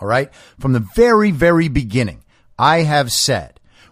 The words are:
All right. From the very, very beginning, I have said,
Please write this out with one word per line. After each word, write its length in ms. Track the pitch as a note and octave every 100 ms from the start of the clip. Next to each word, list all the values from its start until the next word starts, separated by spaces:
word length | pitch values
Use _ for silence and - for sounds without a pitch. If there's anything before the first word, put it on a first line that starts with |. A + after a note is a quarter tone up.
All 80 | G2
right. 260 | B2 C#3+ - - -
From 140 | C3+
the 120 | B2 G#2 -
very, 340 | A#3+ A3 G#3
very 380 | D3 E3+ E3+ E3
beginning, 560 | C3 A2+ B2 G#2+ - _ _ _ -
I 200 | C3+ E3
have 340 | D#3 D3 B2+
said, 480 | - - G#2+ C#2 _ _ _ -